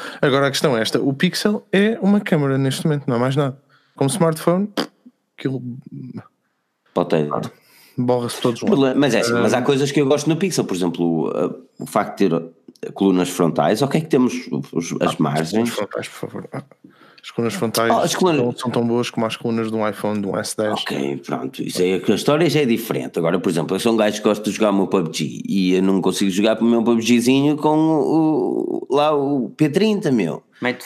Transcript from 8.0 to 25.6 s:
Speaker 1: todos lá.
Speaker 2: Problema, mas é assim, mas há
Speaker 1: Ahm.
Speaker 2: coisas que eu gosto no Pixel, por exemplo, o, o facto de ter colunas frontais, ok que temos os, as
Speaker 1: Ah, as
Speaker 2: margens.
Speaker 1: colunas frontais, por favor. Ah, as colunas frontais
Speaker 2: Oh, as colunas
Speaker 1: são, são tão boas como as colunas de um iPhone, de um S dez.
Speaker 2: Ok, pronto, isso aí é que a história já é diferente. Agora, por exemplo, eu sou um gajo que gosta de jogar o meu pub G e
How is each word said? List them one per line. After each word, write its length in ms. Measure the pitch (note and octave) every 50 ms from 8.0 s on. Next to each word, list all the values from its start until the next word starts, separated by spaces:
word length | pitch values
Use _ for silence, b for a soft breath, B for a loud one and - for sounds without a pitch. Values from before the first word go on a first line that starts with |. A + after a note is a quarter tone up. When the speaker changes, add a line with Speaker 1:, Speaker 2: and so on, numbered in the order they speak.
| B2 B2 B2+ B2 A#2+ A2+ - -
Speaker 1:
todos 220 | - B2 A#2 A2+
lá. 40 | A2 G#2
Speaker 2:
Problema, 260 | - C#3 C3+ C3 B2 C3+
mas 160 | C#3+ C3 A2+
é 60 | G2+
assim, 140 | - A#2 A#2+
mas 180 | A#2 A#2 A2
há 60 | B2+ B2+
Speaker 1:
Ahm. 60 | B2
Speaker 2:
coisas 280 | C#3+ C#3 C3+ C#3+ C#3+
que 80 | - D#3
eu 60 | C#3+
gosto 220 | C3 D3 C#3+ C#3+ D#3
no 80 | E3 D#3+
Pixel, 260 | G3+ F#3 - C3 A2
por 100 | - G2
exemplo, 540 | E2+ F#2 E2+ E2+ E2+ F2 E2+ E2 D#2+ C#2 G1+
o, 540 | - A#1+ F2 - - - - _ _ -
o 40 | -
facto 320 | - - G#2+ G2+ - - -
de 100 | G2+ F2
ter 640 | E2 E2 E2 - - _ _ - - _ - - -
colunas 340 | - G2 G2 F#2 F2+ F2 -
frontais, 540 | - - F2 D#2 - - C#2+ E2+ G#2 G#2+
ok 180 | C#3 C3+ - D#3
que 60 | D#3+ -
temos 400 | D#3 C3 B2+ A#2 - - - - - - - -
os, 200 | - E2 E2+ - -
as 60 | -
Speaker 1:
Ah, 40 | - -
as 60 | - -
Speaker 2:
margens. 320 | D#2 C#2+ C#2+ D#2 E2 E2
Speaker 1:
colunas 240 | G2 A2 A#2 A#2 A#2
frontais, 340 | - G#2 - - - - -
por 60 | -
favor. 320 | - - - - G#2 - -
Ah, 100 | - C3 - _ - _ - B B B B B B B
as 100 | - -
colunas 220 | - - A#2 A2+ G2+
frontais 380 | F#3 B2 A2 - A2+ A2+ A#2
Speaker 2:
Oh, 60 | A#3 -
as 160 | - D#3+ -
colunas 260 | - F#3 F3+ D#3+ C3+
Speaker 1:
são, 160 | A#2+ B2 A#2
são 140 | - - A#2+
tão 160 | - B2 A#2
boas 240 | A#2 A#2 A#2+ A#2+ -
como 160 | - A#2+ A2+
as 100 | A2 -
colunas 320 | - - A#2+ A2+ A2+ A2+ A2
de 60 | A2
um 100 | A2 G#2+
iPhone, 340 | G#2+ G2+ - - G#2+ G#2+ G#2
de 80 | G2 F#2+
um 80 | - G#2
S 180 | G#2 - -
dez. 160 | - G#2+ G#2+ G#2+ -
Speaker 2:
Ok, 360 | - - - C#2+ C#2 C#2 C#2+ C#2 -
pronto, 340 | - D2+ - - - - -
isso 200 | - - - F2+
aí 80 | F2+ F#2
é 80 | F#2+ F2+
que 140 | - -
a 20 | G2+
história 340 | F#2 - C#3 D3 D#3 E3+ D3+
já 120 | C#3+ D3+
é 40 | D3
diferente. 540 | A#2 A2+ - - - - C#2 B1+ - - F#2
Agora, 200 | E2 E2 F#2 F2+
por 80 | - G2
exemplo, 240 | E2 E2+ D2 C#2+ F#2
eu 60 | F#2+
sou 120 | - A#2
um 40 | A2+
gajo 220 | A2 G#2+ G#2+ G2+ -
que 40 | - G#2+
gosta 160 | G#2 G#2+ -
de 80 | G#2+ F#2+
jogar 140 | - A2 G#2
o 40 | G2
meu 100 | G2 F#2+
pub 260 | - - F#2+ E2+ D#2
G 300 | - - D#2 C2 - - -
e 300 | - F#2+ G2